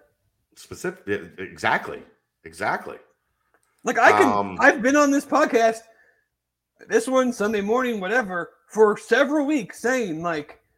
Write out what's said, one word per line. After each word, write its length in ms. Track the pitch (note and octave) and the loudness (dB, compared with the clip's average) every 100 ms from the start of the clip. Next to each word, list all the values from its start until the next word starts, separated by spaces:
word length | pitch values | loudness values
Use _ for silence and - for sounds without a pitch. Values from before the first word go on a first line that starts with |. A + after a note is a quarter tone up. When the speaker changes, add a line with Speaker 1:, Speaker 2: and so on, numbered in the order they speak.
| _ _ _ _ _ _ | _ _ _ _ _ _
Speaker 1:
Specific, 480 | - F2+ F3+ F#3 - | -20 -10 -8 -8 -6
e-, 340 | G2+ E2+ - | -6 -6 -14
exactly. 640 | - - - D3+ - - - _ _ _ E2 | -14 -6 -2 -2 -4 -14 -16 _ _ _ -20
Exactly. 520 | E2 A2 F#3 C3 - _ _ _ _ _ _ _ _ | -8 -6 -6 -8 -16 _ _ _ _ _ _ _ _
Speaker 2:
Like, 160 | - A#3+ | -4 4
I 120 | C4+ | 6
can, 200 | - D4 | 6 4
Speaker 1:
Um, 260 | G3+ G3+ F3+ | 2 -2 2
Speaker 2:
I've 220 | C4 D4 | 4 4
been 140 | A#3 D4 | 2 4
on 160 | C#4+ | 4
this 140 | C#4 - | 2 0
podcast, 540 | C#4 D#4 A#3 A3+ A3+ - _ _ _ _ _ _ _ _ _ - | 0 2 2 2 0 -10 _ _ _ _ _ _ _ _ _ -4
this 180 | G#3+ A#3 | -2 0
one, 240 | C4 B3+ | 0 0
Sunday 300 | A#3+ G#3 G#3+ | -2 -4 -4
morning, 380 | G3 A#3+ B3+ A3 | -2 -2 -2 -4
whatever, 500 | F#3 A#3+ G3+ F3+ D#3+ _ _ | -4 -4 -4 -6 -10 _ _
for 300 | G#3 G#3+ G#3 | 2 2 2
several 480 | - A#3 C#4 D4+ C#4 | 0 2 2 0 0
weeks 340 | D4+ F#3+ - | -2 -4 -6
saying, 420 | A3+ B3+ G#3+ D#3 | -2 -2 -2 -4
like, 360 | F3 D#3+ D3 - _ | -4 -6 -8 -18 _